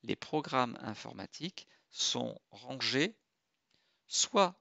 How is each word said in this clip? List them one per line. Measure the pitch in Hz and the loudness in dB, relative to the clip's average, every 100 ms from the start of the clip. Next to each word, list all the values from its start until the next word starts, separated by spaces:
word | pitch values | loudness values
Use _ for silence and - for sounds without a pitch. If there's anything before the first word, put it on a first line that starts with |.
les | 113 107 | -2 -4
programmes | - 151 143 135 123 - | 0 -2 2 0 0 -2
informatiques | 113 107 117 98 - - 170 - - _ _ | -8 -8 -10 -12 -12 -10 -10 -10 -20 _ _
sont | - - 123 120 - _ | -2 0 0 -2 -6 _
rangés | 101 123 131 113 127 175 - _ _ _ _ _ _ _ _ _ | -20 -12 -4 2 4 2 0 _ _ _ _ _ _ _ _ _
soit | - - 220 180 - | 0 4 6 4 2